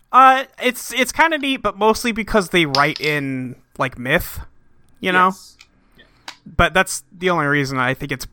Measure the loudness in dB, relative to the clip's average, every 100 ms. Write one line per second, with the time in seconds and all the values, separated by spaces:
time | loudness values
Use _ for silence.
0 | _ 6 6 6 0 -4 -4 -4 -4 -2
1 | 0 2 0 0 -2 -4 -4 0 0 2
2 | -2 -4 0 0 2 0 2 2 0 0
3 | -2 -2 -2 -6 -8 -12 _ -6 -6 -4
4 | -2 0 -2 -10 -16 _ _ _ _ _
5 | -2 2 2 0 -10 -20 -20 _ _ _
6 | _ _ -20 -20 -6 0 2 2 -2 -4
7 | -12 -6 -2 0 0 0 -2 -2 -2 -2
8 | -6 -8 -10